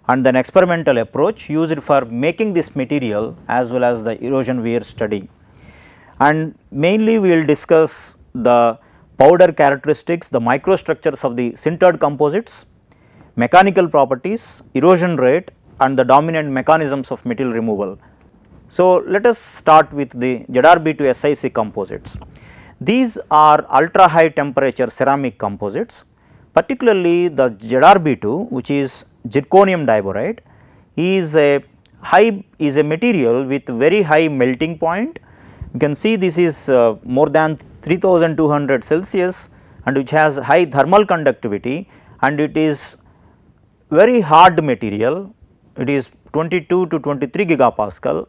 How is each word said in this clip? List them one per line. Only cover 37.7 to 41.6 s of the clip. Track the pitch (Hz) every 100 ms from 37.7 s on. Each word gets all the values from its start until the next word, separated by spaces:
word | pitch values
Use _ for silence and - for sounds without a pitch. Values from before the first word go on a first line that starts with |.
| -
three | - 180
thousand | 190 175 165 151
two | 151
hundred | 147 139 135
Celsius | - 160 190 202 180 185 - - _ - -
and | 139
which | 127
has | 151 156 139
high | 120 160 170
thermal | 139 135 202 202
conductivity, | 170 143 120 117 101